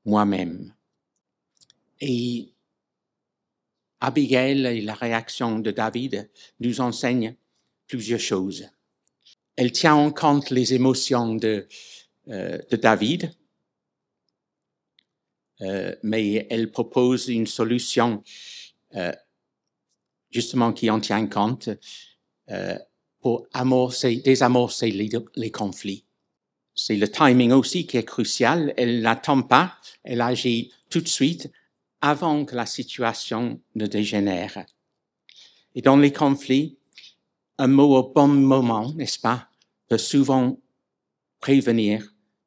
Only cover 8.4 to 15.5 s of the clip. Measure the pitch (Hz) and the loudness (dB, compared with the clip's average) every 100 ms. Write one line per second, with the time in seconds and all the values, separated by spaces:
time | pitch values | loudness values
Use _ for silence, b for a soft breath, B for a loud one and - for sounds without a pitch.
8.4 | 95 - - _ _ _ _ _ b b | -4 -8 -16 _ _ _ _ _ b b
9.4 | _ - 123 - 165 151 147 147 151 143 | _ -4 -2 2 4 4 4 2 2 2
10.4 | - 127 120 131 131 127 - 123 113 113 | 2 0 2 2 2 0 0 -2 0 -2
11.4 | 110 104 - B B B B _ - 101 | -2 -2 -6 B B B B _ -14 -10
12.4 | 90 82 - 113 117 107 110 175 165 - | -8 -8 -4 0 2 2 0 -2 -6 -12
13.4 | _ _ _ _ _ _ _ _ _ _ | _ _ _ _ _ _ _ _ _ _
14.4 | _ _ _ _ _ _ _ _ _ _ | _ _ _ _ _ _ _ _ _ _
15.4 | _ | _